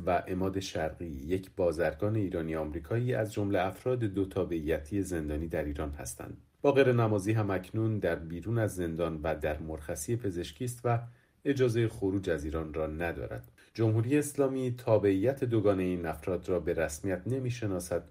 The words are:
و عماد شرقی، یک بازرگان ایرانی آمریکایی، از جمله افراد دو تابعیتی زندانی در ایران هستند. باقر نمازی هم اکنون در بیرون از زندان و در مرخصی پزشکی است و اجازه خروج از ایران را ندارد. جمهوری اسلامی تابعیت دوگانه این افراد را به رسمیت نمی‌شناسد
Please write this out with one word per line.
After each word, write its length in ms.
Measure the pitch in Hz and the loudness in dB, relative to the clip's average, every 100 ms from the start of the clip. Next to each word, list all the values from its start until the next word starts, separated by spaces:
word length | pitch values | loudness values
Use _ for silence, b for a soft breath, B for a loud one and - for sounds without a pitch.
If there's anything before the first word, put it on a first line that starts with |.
| 90 | 0
و 60 | |
عماد 480 | 90 - 90 95 95 | 0 0 -2 0 -2
شرقی، 460 | 95 90 78 - 85 | -4 -4 -4 -4 -10
یک 460 | 69 73 95 - - | -8 -2 -4 -2 0
بازرگان 600 | 87 80 78 76 104 110 | 2 2 0 0 0 0
ایرانی 400 | 95 90 80 80 | 0 -2 -2 -2
آمریکایی، 580 | 78 82 - 117 123 | -4 -6 -2 0 0
از 200 | 117 107 | 0 0
جمله 320 | 107 101 98 95 | -2 0 2 0
افراد 340 | - 127 123 | -2 -2 0
دو 260 | 107 95 95 | 0 0 0
تابعیتی 760 | 98 82 82 78 76 76 101 | 0 0 -2 0 -2 0 -2
زندانی 460 | 90 85 76 76 82 | 0 -2 -2 -4 -2
در 160 | 82 | -2
ایران 280 | 73 73 76 | -2 -4 -6
هستند. 460 | 71 64 - - - _ _ | -6 -10 -10 -12 -14 _ _
باقر 300 | 143 135 131 | 4 8 6
نمازی 400 | 120 110 104 98 | 6 4 4 2
هم 180 | 110 98 | 2 2
اکنون 500 | 92 - 110 110 104 | 0 -2 -2 0 2
در 160 | 90 85 | 0 0
بیرون 420 | 82 85 104 117 | -4 -6 -2 0
از 180 | 104 90 | 0 0
زندان 440 | 85 82 82 80 | -2 0 -2 0
و 120 | 78 76 | -2 -2
در 220 | 76 78 | -2 -4
مرخصی 580 | 80 78 - 85 - 117 | -6 -8 -8 -6 -4 -2
پزشکی 500 | 101 87 85 - 123 | -2 -4 -8 -6 -8
است 160 | - | -2
و 160 | 120 120 B B B B 143 | 0 0 B B B B -2
اجازه 420 | 127 123 113 113 | 2 2 2 0
خروج 420 | - 98 98 92 | 0 -2 0 0
از 160 | 76 76 | -2 -2
ایران 280 | 80 78 | -4 -4
را 140 | 76 76 | -4 -4
ندارد. 640 | 78 85 73 62 60 - - B | -2 -4 -4 -8 -10 -12 -20 B
جمهوری 440 | - 113 110 113 147 | 0 2 2 2 2
اسلامی 580 | 147 - 135 131 127 123 | 0 0 0 2 -2 -2
تابعیت 680 | - 107 101 95 117 139 | 2 6 6 6 2 2
دوگانه 400 | 123 113 101 95 | 0 4 4 4
این 220 | 92 90 85 | 0 0 -4
افراد 440 | 78 - 87 92 | -4 -2 -2 0
را 100 | 87 | 0
به 140 | 82 | 0
رسمیت 480 | 82 78 - 98 90 113 | 0 0 -2 -4 -4 -2
نمی‌شناسد 800 | 131 127 120 104 90 - 85 - | -2 -2 -4 -2 -4 -2 -4 -2